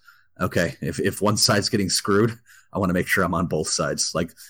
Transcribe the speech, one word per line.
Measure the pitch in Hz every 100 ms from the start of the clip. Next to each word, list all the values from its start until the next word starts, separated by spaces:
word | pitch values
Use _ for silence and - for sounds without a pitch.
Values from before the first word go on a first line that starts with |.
| - - _ -
okay, | 90 - 85 -
if, | 73 -
if | 98 -
one | 104 104
side's | - 104 101
getting | 107 95
screwed, | - - 101 117 120 - - _
I | 92
wanna | 95
make | 90 -
sure | 101
I'm | 90
on | 85 85
both | 80 73
sides. | - 73 73 -
Like, | 78 85 -